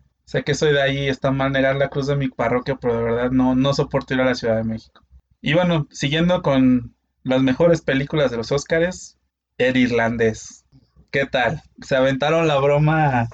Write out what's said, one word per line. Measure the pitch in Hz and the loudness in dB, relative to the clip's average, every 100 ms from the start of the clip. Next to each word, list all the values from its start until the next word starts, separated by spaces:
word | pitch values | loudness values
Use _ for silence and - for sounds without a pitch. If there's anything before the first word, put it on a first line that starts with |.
| _ _ - | _ _ -8
sé | 139 | -6
que | 139 | -2
soy | 143 156 | 0 2
de | 143 | 2
ahí, | 139 139 139 | 0 0 -2
está | 131 135 | -2 -2
mal | 135 135 | 0 0
negar | 139 135 135 | 0 0 0
la | 135 | -2
cruz | 143 135 | -2 -2
de | 143 | -2
mi | 131 | -2
parroquia, | - 117 123 131 131 | -4 -2 -2 -2 -4
pero | 123 117 | -2 -2
de | |
verdad | 117 117 127 | -2 -2 0
no, | 131 127 127 | 2 2 2
no | 139 | 2
soporto | 139 135 135 - | 0 -2 -4 -2
ir | 131 | 0
a | 127 | 0
la | 123 | 0
Ciudad | 117 110 | -2 -2
de | |
México. | 113 110 - _ _ - _ _ | -2 -6 -12 _ _ -20 _ _
Y | - 160 | -2 0
bueno, | 180 160 143 | 2 0 -2
siguiendo | - 135 156 175 180 | -6 -4 0 0 0
con | 151 135 131 127 120 - _ _ | 2 2 4 2 -2 -14 _ _
las | 127 131 | -2 0
mejores | 131 127 170 160 | 2 2 2 2
películas | - 135 143 156 131 | 0 -4 -2 0 0
de | 117 | -2
los | 110 | -4
Óscares, | 143 - 165 175 180 - _ _ _ _ - | -4 -2 0 -2 -4 -16 _ _ _ _ -2
El | 123 127 | 0 2
Irlandés. | 120 117 117 117 113 107 - - _ - _ _ _ | 2 2 0 0 0 -2 -10 -20 _ -20 _ _ _
¿Qué | 139 135 | -4 -2
tal? | 131 117 156 - - | -2 -2 -2 -10 -20
Se | - 135 | -4 0
aventaron | 135 135 147 165 165 | 2 0 0 2 2
la | 139 | 2
broma | 139 147 151 156 147 127 117 | 2 2 2 2 2 0 -2